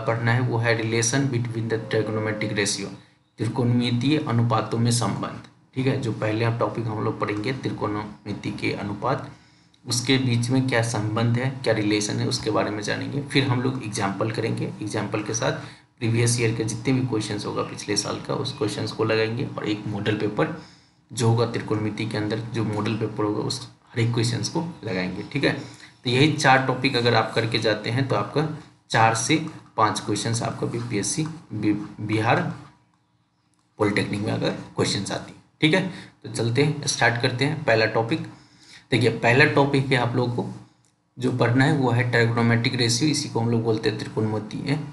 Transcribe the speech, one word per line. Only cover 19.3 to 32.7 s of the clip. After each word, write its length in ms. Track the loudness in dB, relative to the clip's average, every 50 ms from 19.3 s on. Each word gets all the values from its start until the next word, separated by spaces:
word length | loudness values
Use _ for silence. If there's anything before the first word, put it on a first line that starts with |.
| 0 -2 -4 -4
और 200 | -6 -6 -4 -2
एक 180 | -4 -2 -4 -6
model 300 | -6 -2 -2 0 0 0
paper 400 | 0 -2 0 0 0 0 0 -8 -12 -18 -20 -20 _ _ _ _ _ _
जो 160 | -4 0 2 4
होगा 240 | 4 4 2 0
त्रिकोणमिति 540 | 0 -4 -2 -2 -2 0 0 -2 -2 -4 -4
के 120 | -4 -4 -4
अंदर, 220 | -2 -2 -2 -4
जो 240 | -4 -4 -4 -2 -2
model 320 | -2 -2 -2 -2 -2 -2 -2
paper 260 | -2 -4 -2 -2 -2
होगा 200 | -2 0 -2 -2
उस 240 | -4 -4 -6 -8 -14 -18 _ _
हर 140 | _ -2 0
एक 140 | 0 2 2
questions 360 | 2 2 0 0 -2 -4 -2
को 180 | -2 -4 -4 -4 -8 -10 -6
लगाएंगे, 400 | -4 -2 -2 -2 -2 -4 -6 -10
ठीक 200 | -6 -4 0 0
है। 140 | 0 0 0 -6 -12 -16 -18 -20 -20 -20 _ _
तो 40 | 0
यही 220 | 4 4 4 4 4
चार 320 | 4 4 6 6 6 4 2
topic 280 | 0 0 0 0 2
अगर 180 | 2 4 4 4
आप 160 | 4 2 2 0
करके 260 | 0 0 2 0 0
जाते 300 | 2 2 2 0 -2 -2
हैं 180 | 0 0 0 0
तो 80 | 0
आपका 260 | -2 -2 -2 -2 -2 -2 -2 -4 -8 -12 -18 -20 _ _ _
चार 240 | 4 4 6 6 4
से 200 | 2 2 2 0 0 0 -4 -10 -14 -20 -10 _ 0
पाँच 220 | 2 2 2 -2
questions 420 | -2 -2 -2 -2 0 -2 -2 0 -2
आपका 240 | -4 -4 -4 -4 -4
बीपीएससी 560 | -4 -6 -6 -2 -2 -2 -2 -2 -2 -2 -4 -4 -6 -10 -12 -10 -8
बि-, 220 | -2 0 0 0 0 -4 -8 -10 -8
बिहार 420 | -4 -2 0 0 2 2 2 2 2 -2 -6 -8 -12 -18